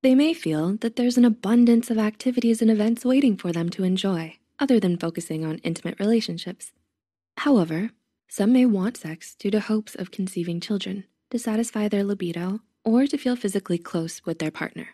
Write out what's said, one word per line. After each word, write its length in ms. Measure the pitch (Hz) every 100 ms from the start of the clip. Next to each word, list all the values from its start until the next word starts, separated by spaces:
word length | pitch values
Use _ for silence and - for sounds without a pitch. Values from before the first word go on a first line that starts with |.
They 140 | 262 262
may 180 | 302
feel 420 | 330 - 156 165 208
that 180 | 233 226
there's 220 | 247 247
an 60 |
abundance 640 | 240 220 185 240 240 233 233
of 80 | 220
activities 640 | 214 214 262 247 233 226
and 120 | 220
events 320 | 214 214 233
waiting 320 | 247 262 285 196
for 160 | 180
them 160 | 170 170
to 140 | -
enjoy, 520 | 185 185 196 175 165 - _ _
other 220 | 277 240
than 180 | 185 175
focusing 460 | 165 170 - 156
on 140 | 160 156
intimate 420 | 165 165 165 -
relationships. 720 | 202 233 220 170 - 180 - _ _ _ _ _ _ -
However, 540 | 294 254 165 160 220 _ _ _ _
some 240 | - 202
may 140 | 254 254
want 300 | 202 185 -
sex 380 | 156 160 -
due 160 | - 202
to 100 | 208
hopes 340 | 208 214 214
of 160 | - 180
conceiving 500 | - 185 - 170 170
children, 440 | - 202 190 196 190 _ _
to 80 | 233
satisfy 500 | 233 214 233 220 208
their 160 | 202
libido, 560 | 202 202 175 170 180 208 _ _
or 220 | - 233 277
to 100 | 277
feel 200 | 254 247
physically 420 | 202 190 - 170
close 420 | 170 170 165 -
with 140 | - 165
their 120 | 156
partner. 380 | - 156 - 151